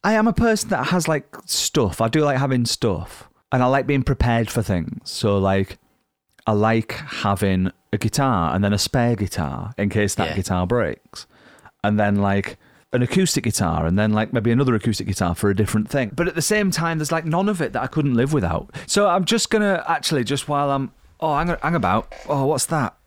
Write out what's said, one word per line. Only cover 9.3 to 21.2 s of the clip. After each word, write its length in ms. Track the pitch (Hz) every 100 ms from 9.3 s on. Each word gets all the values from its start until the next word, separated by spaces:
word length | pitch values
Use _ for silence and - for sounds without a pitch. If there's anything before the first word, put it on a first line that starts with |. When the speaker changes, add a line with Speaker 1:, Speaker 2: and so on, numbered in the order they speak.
| - 73 67 - -
Speaker 1:
in 100 | 104
case 280 | 107 101 -
that 140 | 85
Speaker 2:
Yeah. 40 | 78
Speaker 1:
guitar 300 | 92 90 90
breaks. 600 | 120 87 - _ - - _ - - - _
And 140 | 101 104
then, 180 | 104 101
like, 420 | 101 101 - - _ _ _
an 100 | 123
acoustic 420 | 120 185 185 -
guitar 420 | 113 - 90 80 80
and 120 | 95
then, 140 | 107
like, 200 | 107 110
maybe 180 | 117 110
another 240 | 117 135
acoustic 320 | 110 120 107 98
guitar 280 | 98 87 90
for 140 | 101
a 40 |
different 340 | 98 104 107 107
thing. 220 | 143 113 135
But 100 | 175
at 80 |
the 80 | 170
same 280 | - 214 196
time, 260 | 160 165 160
there's, 140 | 147
like, 120 | 165 160
none 220 | 170 196
of 120 | 185
it 120 | 131
that 80 | 113
I 40 | 131
couldn't 280 | 156 143
live 180 | 120 139
without. 420 | 151 87 82 - - -
So 200 | 202 202
I'm 180 | 180 175
just 240 | 226 -
gonna, 340 | 220 208 180 -
actually, 380 | 165 - 147
just 240 | 117 143 -
while 220 | 143 143
I'm, 200 | 139 135 _ - _